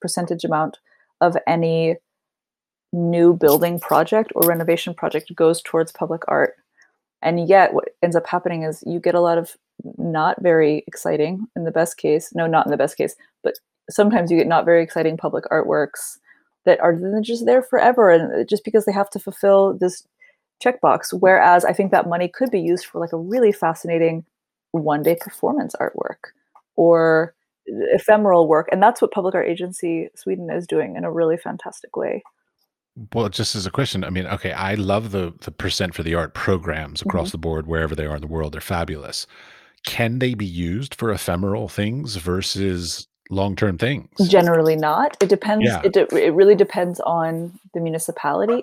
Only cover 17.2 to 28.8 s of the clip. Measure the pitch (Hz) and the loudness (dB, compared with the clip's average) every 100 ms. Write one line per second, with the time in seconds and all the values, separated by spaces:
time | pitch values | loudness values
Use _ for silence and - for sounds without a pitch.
17.2 | 214 233 226 254 254 254 233 247 208 170 | -4 -2 2 2 4 2 4 6 6 6
18.2 | 165 82 - 208 - 220 208 196 202 202 | 4 -4 -2 -2 2 0 2 -2 -4 -6
19.2 | - - 202 196 196 190 180 180 _ _ | -14 -2 4 6 4 2 -2 -4 _ _
20.2 | _ _ _ _ 247 254 156 - - 180 | _ _ _ _ -2 2 2 2 -2 2
21.2 | 185 190 - 175 - 170 196 190 175 170 | 4 6 8 6 4 0 2 2 2 -2
22.2 | 180 - 262 208 165 180 - - 170 165 | -4 -2 -2 0 -2 -2 -4 -8 -6 -8
23.2 | 170 240 226 202 165 165 170 165 165 165 | -4 2 2 2 -2 -2 -2 0 0 -2
24.2 | 165 _ _ _ _ 170 156 147 151 170 | -10 _ _ _ _ -4 -2 0 0 -2
25.2 | - - - 294 - - - - - - | -4 -6 -4 -2 -6 -6 -6 -6 -10 -10
26.2 | - _ _ _ _ - 170 165 165 160 | -16 _ _ _ _ 2 4 6 4 2
27.2 | 165 _ _ _ - 104 71 - - 214 | 0 _ _ _ -12 -6 0 0 4 4
28.2 | 208 175 160 156 160 190 | 6 4 6 2 2 2